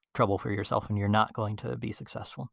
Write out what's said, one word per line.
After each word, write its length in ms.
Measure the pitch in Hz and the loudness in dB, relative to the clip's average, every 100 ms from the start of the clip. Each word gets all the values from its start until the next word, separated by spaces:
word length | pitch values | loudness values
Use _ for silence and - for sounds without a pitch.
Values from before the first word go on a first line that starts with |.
| _ | _
trouble 240 | - 107 98 | 2 4 4
for 120 | - | 0
yourself 380 | 101 95 107 - | -2 0 -2 0
and 100 | 104 | 0
you're 100 | 101 | 4
not 240 | 104 107 | 4 4
going 240 | - 107 107 | 2 -4 -4
to 180 | - 120 | -6 -4
be 160 | - | -6
successful. 580 | - - 113 110 - 131 | -6 -8 -10 -10 -10 -12